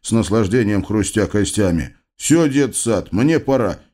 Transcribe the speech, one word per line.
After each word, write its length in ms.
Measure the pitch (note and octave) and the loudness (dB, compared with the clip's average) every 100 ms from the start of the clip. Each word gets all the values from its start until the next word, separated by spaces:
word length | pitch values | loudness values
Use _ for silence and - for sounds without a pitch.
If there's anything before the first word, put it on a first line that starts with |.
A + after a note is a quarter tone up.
с 100 | - | -2
наслаждением 720 | A2+ E2+ A2 G2 B2 G#2 G2+ | 0 2 0 2 0 0 -2
хрустя 420 | - G#2 F#2+ G#2+ F#2+ | -2 -2 0 -2 -2
костями. 680 | G#2 G2 - F#2+ E2+ C2 - _ - | 0 -2 0 0 0 -4 -14 _ -10
«Всё, 300 | - E3 D#3 | 0 2 4
дед 260 | C3+ C3+ - | 2 0 -2
Сад, 360 | A#2 G2 - | -2 -2 -2
мне 260 | F#2 C#3 D#3+ | 0 2 0
пора. 400 | B2 C3+ G#2 E2 _ | 0 0 0 -4 _